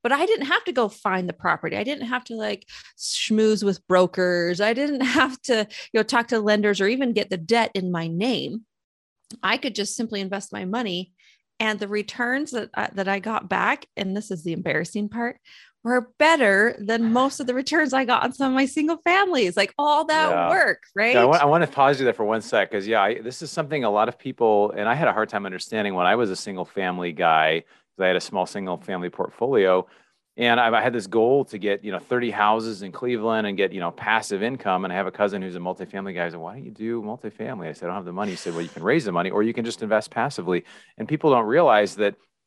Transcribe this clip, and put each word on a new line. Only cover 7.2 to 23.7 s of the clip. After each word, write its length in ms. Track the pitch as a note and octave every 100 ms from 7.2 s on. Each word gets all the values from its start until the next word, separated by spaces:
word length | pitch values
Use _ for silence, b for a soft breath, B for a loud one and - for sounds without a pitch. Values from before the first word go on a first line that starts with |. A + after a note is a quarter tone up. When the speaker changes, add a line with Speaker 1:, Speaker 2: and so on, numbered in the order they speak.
| G3+
Speaker 1:
the 80 | F#3
debt 320 | D#3+ A#3 A3
in 160 | F#3+ F#3
my 180 | F3 E3
name. 580 | E3+ A#3+ A3 C3+ A3 - _ _ _ _ _ - -
I 140 | F#3+ A#3
could 180 | C#4
just 220 | G3+ G3+ -
simply 240 | A3 G3+
invest 320 | F#3+ G3 -
my 140 | G#3 F#3
money, 460 | A#3 A3 F3 F#3 b b b _ -
and 180 | A3 G#3+
the 80 | G3+
returns 640 | G#3 G#3+ - A#3+ C4+ D#4
that 160 | A#3+ -
I, 140 | - -
that 140 | G3 F#3+
I 100 | G3
got 280 | G#3+ A3 F#3
back, 380 | F#3 G3 C#4+ - -
and 180 | F#3+ G3
this 140 | G#3+
is 140 | F3+
the 80 | E3+
embarrassing 560 | E3 E3+ D#3 E3+ G#3 G#3
part, 300 | A3 A#3+ - B B B _
were 260 | A#3 B3 B3 -
better 580 | D4+ D#4+ G#3+ G3 A#3 -
than 340 | G#3 A#3 A3+
most 280 | A#3+ C#4 -
of 60 | B3
the 80 |
returns 380 | B3+ C4+ D#4+ D4
I 120 | C4
got 180 | B3 A#3
on 80 | -
some 160 | - C4+
of 20 |
my 100 | C4 C#4
single 320 | D#4 D4+ E4
families, 580 | E4+ F#4 G4 C#4+ F#3 F#3+
like, 160 | G3+ -
all 260 | D4 D4+ D#4
that 240 | D#4 D#4
Speaker 2:
Yeah. 200 | E2+ -
Speaker 1:
work, 320 | F#4 B3+ - _
right? 200 | G3 A3+
Speaker 2:
Yeah, 80 | B2
I 20 | B2
wa-, 120 | D#3+
I 20 |
wanna 220 | C#3+ E3 D#3+
pause 320 | - C3+ C3+
you 40 |
there 100 | B2
for 100 | A2
one 160 | G#2+ A2
sec, 280 | - A2 F#2+
'cause, 160 | G#2 G2+
yeah, 160 | A2
I, 180 | G2 G#2
this 220 | A2+ B2+
is 80 | D#3
something 340 | E3 C#3+